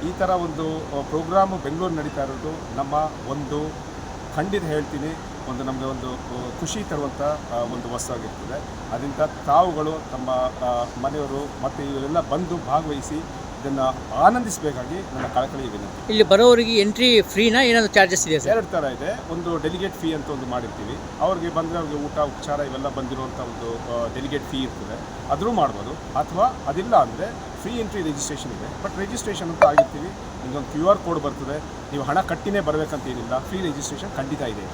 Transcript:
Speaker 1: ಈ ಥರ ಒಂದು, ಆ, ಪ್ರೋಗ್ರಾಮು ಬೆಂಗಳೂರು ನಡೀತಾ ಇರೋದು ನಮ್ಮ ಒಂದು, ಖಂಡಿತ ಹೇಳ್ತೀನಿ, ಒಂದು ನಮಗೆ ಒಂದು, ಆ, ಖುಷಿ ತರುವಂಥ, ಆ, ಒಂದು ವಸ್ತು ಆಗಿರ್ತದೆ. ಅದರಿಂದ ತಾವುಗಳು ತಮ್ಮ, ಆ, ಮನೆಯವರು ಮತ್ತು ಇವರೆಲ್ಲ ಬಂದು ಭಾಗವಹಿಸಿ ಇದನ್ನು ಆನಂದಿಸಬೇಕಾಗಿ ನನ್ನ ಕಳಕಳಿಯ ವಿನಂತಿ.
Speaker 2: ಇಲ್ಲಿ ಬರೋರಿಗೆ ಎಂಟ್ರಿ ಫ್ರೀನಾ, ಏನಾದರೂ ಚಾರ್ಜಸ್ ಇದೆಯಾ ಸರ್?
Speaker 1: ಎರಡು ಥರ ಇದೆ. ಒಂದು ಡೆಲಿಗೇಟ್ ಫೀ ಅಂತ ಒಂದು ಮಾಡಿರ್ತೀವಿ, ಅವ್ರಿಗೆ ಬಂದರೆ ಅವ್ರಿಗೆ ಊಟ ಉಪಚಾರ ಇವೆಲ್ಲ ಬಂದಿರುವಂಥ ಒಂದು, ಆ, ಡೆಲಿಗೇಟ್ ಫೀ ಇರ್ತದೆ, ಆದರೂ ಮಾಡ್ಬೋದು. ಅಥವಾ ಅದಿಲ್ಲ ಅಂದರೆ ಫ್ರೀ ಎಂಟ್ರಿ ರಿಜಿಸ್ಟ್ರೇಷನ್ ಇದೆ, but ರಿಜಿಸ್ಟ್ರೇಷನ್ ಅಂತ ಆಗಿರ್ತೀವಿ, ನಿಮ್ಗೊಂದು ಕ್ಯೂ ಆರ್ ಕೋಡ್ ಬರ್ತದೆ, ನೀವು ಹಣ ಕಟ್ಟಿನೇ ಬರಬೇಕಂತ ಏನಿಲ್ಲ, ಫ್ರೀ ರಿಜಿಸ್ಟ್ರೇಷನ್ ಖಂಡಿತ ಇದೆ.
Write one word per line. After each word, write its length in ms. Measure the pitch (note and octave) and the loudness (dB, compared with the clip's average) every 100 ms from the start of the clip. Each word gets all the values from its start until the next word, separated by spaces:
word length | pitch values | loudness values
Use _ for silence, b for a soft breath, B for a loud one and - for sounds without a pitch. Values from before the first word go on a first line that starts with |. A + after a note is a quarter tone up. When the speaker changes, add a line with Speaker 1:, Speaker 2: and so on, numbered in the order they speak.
| D#3 | -4
Speaker 1:
ಈ 40 | F3+ | 0
ಥರ 120 | F#3 | 2
ಒಂದು, 460 | F#3 E3 D3+ D#3+ D#3+ | 2 0 -2 -2 -2
ಆ, 260 | B2+ C#3+ | -4 -4
ಪ್ರೋಗ್ರಾಮು 560 | C3+ D3+ E3 F#3 G3 F#3 | -2 -2 2 4 4 2
ಬೆಂಗಳೂರು 360 | C#3 D#3+ F#3 | -4 -2 -2
ನಡೀತಾ 300 | D#3+ D3 C#3+ | -2 -4 -2
ಇರೋದು 520 | C3+ C3+ D#3 D#3 - - | -4 -4 -6 -6 -6 -4
ನಮ್ಮ 180 | C#3 D3+ D#3 D#3 A2+ | 0 0 0 -4 -6
ಒಂದು, 440 | C#3 C#3 D3 D#3 E3 - - - - - - | -4 -2 -4 -4 -6 -12 -10 -10 -10 -6 -4
ಖಂಡಿತ 260 | F3+ G3 | 0 0
ಹೇಳ್ತೀನಿ, 520 | E3 D3+ C3+ D3+ D3+ D#3 - - - | 0 -2 -2 -4 -4 -6 -10 -10 -8
ಒಂದು 140 | B2+ | -6
ನಮಗೆ 200 | C3+ C3 | -4 -4
ಒಂದು, 300 | C3+ C3 B2+ | -4 -4 -6
ಆ, 460 | B2 - B2 B2 A2 | -6 -8 -8 -8 -6
ಖುಷಿ 240 | D#3+ A3 | -6 -4
ತರುವಂಥ, 380 | G3+ D#3 C#3+ - | -4 -4 -4 -2
ಆ, 340 | C#3+ D3+ - A#2+ | -2 -2 -2 -2
ಒಂದು 380 | A#2+ B2 A#2+ | -2 -4 -4
ವಸ್ತು 180 | A#2+ - | -4 -4
ಆಗಿರ್ತದೆ. 480 | A#2+ A2 - C#3+ C#3 - - - | -6 -6 -8 -8 -8 -8 -10 -6
ಅದರಿಂದ 520 | A#2 C#3 C3+ D3+ - - | -4 -4 0 -2 -2 4
ತಾವುಗಳು 460 | D3 F3+ D3+ D#3 | 6 6 4 -2
ತಮ್ಮ, 380 | D#3 - C3 B2+ | -2 -6 -6 -2
ಆ, 540 | C3 B2+ - B2+ B2 A#2+ - | 0 0 0 0 0 -2 -2
ಮನೆಯವರು 600 | C3+ D3+ C#3 C3+ C#3+ - | -4 -2 -2 -4 -4 -4
ಮತ್ತು 200 | C3+ C#3+ | -4 -4
ಇವರೆಲ್ಲ 380 | C#3+ C#3 C#3 E3+ | -4 -4 0 0
ಬಂದು 460 | C3 C#3+ F3+ F3 B2 | 2 -2 0 -4 2
ಭಾಗವಹಿಸಿ 560 | C#3+ D#3+ C#3+ - D3 E3 - - - | 0 2 -4 -4 -6 -6 -10 -10 -8
ಇದನ್ನು 520 | C#3+ C3+ C3 B2+ - | -4 2 2 0 -6
ಆನಂದಿಸಬೇಕಾಗಿ 1000 | A2+ E3+ B3 A3 E3+ D3+ B2+ B2 F3 F#3+ | 6 8 8 0 -2 -2 -2 -6 -6 -6
ನನ್ನ 120 | C3 B2+ | -6 0
ಕಳಕಳಿಯ 420 | C3 C3+ C#3 B2+ | 0 0 -2 -6
ವಿನಂತಿ. 400 | G#2 G2 - - | -6 -8 -8 0
Speaker 2:
ಇಲ್ಲಿ 140 | G#3+ | 6
ಬರೋರಿಗೆ 580 | G3 G3 A#3+ A#3+ A3+ A3+ | 8 10 10 10 8 4
ಎಂಟ್ರಿ 420 | G3+ G#3 B3 A3+ | 4 6 8 8
ಫ್ರೀನಾ, 400 | F3+ F#3+ A3+ A#3 | 6 4 6 6
ಏನಾದರೂ 260 | B3+ A#3 G#3+ | 6 6 6
ಚಾರ್ಜಸ್ 380 | G#3 F#3+ F3+ - | 8 8 6 2
ಇದೆಯಾ 140 | D#3 | 2
ಸರ್? 80 | C3 | 4
Speaker 1:
ಎರಡು 180 | A3 F#3 | 2 2
ಥರ 180 | F3+ | 0
ಇದೆ. 480 | C#3+ B2 D3+ A#3 - | 0 -2 -4 -4 -6
ಒಂದು 240 | E3+ F3 E3 | -4 -2 0
ಡೆಲಿಗೇಟ್ 380 | D#3 F3 F#3+ | 0 0 -4
ಫೀ 180 | F#3+ E3 | -2 -2
ಅಂತ 160 | D#3 C#3+ | -2 -4
ಒಂದು 180 | C#3 B2 | -4 -2
ಮಾಡಿರ್ತೀವಿ, 520 | B2 A2+ G2 G#2+ - - - | -4 -4 -8 -8 -8 -10 0
ಅವ್ರಿಗೆ 340 | E3+ F#3 E3+ | 2 2 0
ಬಂದರೆ 240 | D#3+ E3 E3+ | -2 -2 -2
ಅವ್ರಿಗೆ 260 | D#3 D3 | -2 -4
ಊಟ 140 | C#3+ D3+ | -4 0
ಉಪಚಾರ 420 | D3 - - D3 | -2 -2 -4 -2
ಇವೆಲ್ಲ 280 | C#3+ C3 C#3 | -2 -2 -4
ಬಂದಿರುವಂಥ 520 | C3+ B2 C3 C3 - | -4 -6 -6 -6 -6
ಒಂದು, 320 | B2 A2 A#2 A2+ | -8 -6 -6 -6
ಆ, 380 | F#2+ A#2+ A#2 | -4 -4 -2
ಡೆಲಿಗೇಟ್ 280 | B2+ C3+ C#3 C#3 | -4 -4 -4 -4
ಫೀ 120 | C#3 | -4
ಇರ್ತದೆ, 680 | B2+ - G2 A2 - - - | -4 -6 -10 -8 -10 -10 -4
ಆದರೂ 200 | C#3+ G#3 | 0 2
ಮಾಡ್ಬೋದು. 680 | A3+ D#3 G2+ G2+ D#3 - C3+ | 2 2 0 -8 -8 -6 -4
ಅಥವಾ 260 | D3 E3+ A#3+ - C#3+ | -2 2 2 2 -4
ಅದಿಲ್ಲ 300 | D3 G#3 G#3+ | -2 4 6
ಅಂದರೆ 580 | B2 A#2 G3 A#3 - - | 6 0 -6 -8 -12 -10
ಫ್ರೀ 200 | F#3+ A#3+ | -6 -4
ಎಂಟ್ರಿ 220 | G#3+ G#3 | -4 -2
ರಿಜಿಸ್ಟ್ರೇಷನ್ 500 | D#3+ C#3+ - C#3+ C3 | -2 -2 -4 -6 -8
ಇದೆ, 360 | G#2 A2+ - G3+ | -8 -8 -6 -6
but 120 | - | -4
ರಿಜಿಸ್ಟ್ರೇಷನ್ 500 | G3 B3 A3 F3 E3+ | -4 -4 -4 -4 -4
ಅಂತ 140 | D#3+ | 6
ಆಗಿರ್ತೀವಿ, 440 | D3 D3+ A3 D3+ E3+ G3 - - | 6 8 4 0 -8 -8 -12 -10
ನಿಮ್ಗೊಂದು 300 | B2+ C#3 C3 | -6 -6 -4
ಕ್ಯೂ 160 | D3+ F3 | 0 4
ಆರ್ 100 | G3 | 4
ಕೋಡ್ 240 | E3+ E3 | 4 -2
ಬರ್ತದೆ, 360 | C#3+ A#2+ C3+ D3+ - - - | -2 -4 -6 -6 -6 -12 -8
ನೀವು 120 | C#3+ | -4
ಹಣ 160 | C3+ D#3 | 0 0
ಕಟ್ಟಿನೇ 400 | F#3 E3 G#3 G3+ | 0 -2 0 0
ಬರಬೇಕಂತ 460 | D#3 D3+ D#3 D3 B2+ | 0 0 0 -4 -6
ಏನಿಲ್ಲ, 320 | B2 A#2 B2+ | -6 -4 -4
ಫ್ರೀ 220 | - F#3+ | -4 -4
ರಿಜಿಸ್ಟ್ರೇಷನ್ 560 | F3+ C#3+ C#3 D3 G3 - | -4 -4 -6 -6 -8 -6
ಖಂಡಿತ 260 | C3+ C#3 | -6 -4
ಇದೆ. 200 | C3 G#2 F#2+ | -4 -6 -8